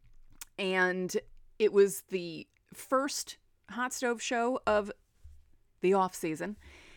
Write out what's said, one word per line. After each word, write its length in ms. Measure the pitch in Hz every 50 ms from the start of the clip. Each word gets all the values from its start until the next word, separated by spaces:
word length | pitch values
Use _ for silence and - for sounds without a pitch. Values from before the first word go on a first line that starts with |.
| - - - - - - - - - - _ -
and 580 | 202 185 190 185 185 180 180 185 180 175 - - - - - - - - - -
it 140 | 214 208 -
was 300 | 202 196 202 180 - - _
the 360 | 190 190 175 170 160 151 156 - _ _ _ _ -
first 640 | - - - 277 262 269 294 - - - - - - _ _ _ _ _ -
Hot 220 | 196 226 247 254 -
Stove 280 | - - 240 240 226
Show 400 | - - 254 233 233 240 262 - -
of 260 | - 214 208 202 208 - - _ _ _ _ - - - - - _ - _ _ _ _ _
the 140 | - 180 190
off 200 | 196 185 185 -
season, 420 | - - 170 156 147 170 190 208 - - - - - - - -